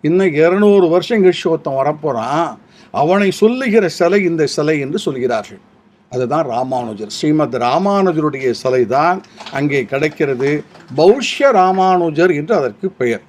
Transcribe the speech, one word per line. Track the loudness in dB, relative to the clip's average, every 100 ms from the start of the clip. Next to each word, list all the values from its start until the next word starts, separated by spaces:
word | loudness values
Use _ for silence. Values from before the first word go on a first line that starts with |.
இன்னும் | 2 2 2
இருநூறு | 2 2 4 4 4 4
வருஷம் | 2 0 2
கழிச்சு | 2 2
ஒருத்தன் | -2 -2 -4
வரப்போறான், | -2 -2 -4 -6 -4 -2 -2 -4 -8 _ _ -8
அவனை | -2 0 2 0
சொல்லுகிற | 2 2 2 2 2 2
சிலை | 0 2 2
இந்த | 0 0
சிலை" | -2 0 -2 -2
என்று | -4 -4
சொல்கிறார்கள். | -6 -4 -2 -4 -6 -20 _ _ _ _ _
அதுதான் | -6 -2 -2
ராமானுஜர். | -2 -4 -4 -4 -6 -10 -12 -4
ஸ்ரீமத் | 0 0 0
ராமானுஜருடைய | -2 0 0 0 0 0 0 -2 -2 -4
சிலை | -2 0 0
தான் | 2 2 0 -2 -8 -20 -10
அங்கே | -4 -2 -2
கிடைக்கிறது. | -2 -2 -4 -2 -2 0 -2 -2 -6 -20 -10 2
பௌஷ்ய | 4 4 -2 0 2
ராமானுஜர் | 4 2 2 2 2 0 2 2
என்று | 0 0
அதற்கு | -2 -2 -4 -8
பெயர். | -4 -4 -4